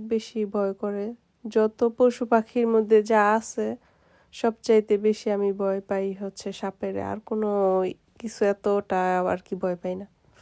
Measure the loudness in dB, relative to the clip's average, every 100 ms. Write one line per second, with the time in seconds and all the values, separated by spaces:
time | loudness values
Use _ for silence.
0 | -2 -4 -4 -6 -4 -2 -2 -2 -6 -6
1 | -6 -10 _ _ -4 2 2 2 -2 4
2 | 2 2 2 2 2 0 2 2 4 4
3 | 4 4 4 2 -2 -6 -6 -6 _ _
4 | _ _ _ -4 -4 -2 2 2 4 2
5 | 2 0 0 0 0 0 -2 -2 -4 -4
6 | -4 -6 -8 -10 -10 -8 -8 -6 -8 -6
7 | -6 -8 -6 -4 -2 2 2 2 0 -6
8 | _ -14 -10 0 0 0 0 0 0 0
9 | 0 0 0 -2 -6 -6 -4 -4 -6 -8
10 | -10 _ _ _